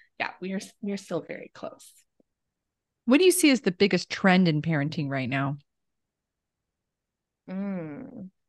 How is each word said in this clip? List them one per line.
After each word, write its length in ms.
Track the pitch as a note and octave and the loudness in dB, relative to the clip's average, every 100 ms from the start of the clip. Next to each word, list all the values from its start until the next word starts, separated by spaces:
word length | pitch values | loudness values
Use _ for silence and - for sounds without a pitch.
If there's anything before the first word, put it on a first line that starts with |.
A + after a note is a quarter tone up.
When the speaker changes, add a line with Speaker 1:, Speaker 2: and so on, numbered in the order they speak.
| _ - | _ -10
Speaker 1:
yeah, 120 | - - | -10 -8
we 120 | F#3 | -8
are, 60 | F#3+ - _ | -8 -10 _
we 100 | G3+ | -8
are 60 | G3 | -8
still 240 | - E3+ | -8 -10
very 300 | D#3+ - - | -10 -14 -16
close. 380 | - - - - _ _ _ _ _ _ _ _ _ _ _ - | -14 -14 -14 -20 _ _ _ _ _ _ _ _ _ _ _ 2
Speaker 2:
What 140 | C#4 | 4
do 60 | F#4 | 6
you 60 | |
see 200 | F4 D#4 | 6 4
as 100 | B3+ | 4
the 100 | - | 2
biggest 380 | F3+ G3+ F3+ - | 2 2 2 -4
trend 380 | - G3 F#3 F3+ | 0 4 6 4
in 140 | D3+ | 2
parenting 480 | D#3 D#3+ C#3+ E3 C#3+ | 0 -2 -2 -4 -4
right 200 | C3+ B2+ | -4 -4
now? 280 | C3+ C#3 C#3+ _ _ _ _ _ _ _ _ _ _ _ _ _ _ _ _ _ _ - | -2 -2 -4 _ _ _ _ _ _ _ _ _ _ _ _ _ _ _ _ _ _ -14
Speaker 1:
Mm, 800 | F#3 G3+ F#3+ D#3 C#3+ - - F#3+ _ | -8 -6 -8 -8 -12 -16 -16 -18 _